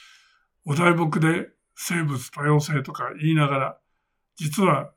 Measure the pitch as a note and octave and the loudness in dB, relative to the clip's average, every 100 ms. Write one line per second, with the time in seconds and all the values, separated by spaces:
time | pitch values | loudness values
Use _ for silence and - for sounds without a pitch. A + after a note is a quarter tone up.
0 | - - _ _ _ _ - C#3 F3 E3+ | -20 -20 _ _ _ _ -6 2 4 4
1 | D#3+ D#3 D#3+ F3 A#3 _ _ - - F3 | 2 2 2 0 -4 _ _ -12 -6 -2
2 | D#3 C3 - - D3 D3+ D3 D3 C3+ D3 | -2 -4 -8 -4 0 2 2 -4 -4 -8
3 | B2 D3 D3+ D#3+ C#3+ C#3 C3 - _ _ | -10 -4 0 2 2 0 -4 -8 _ _
4 | _ _ _ - D3+ D3 F#3 C#3+ - | _ _ _ -10 -6 0 2 2 -2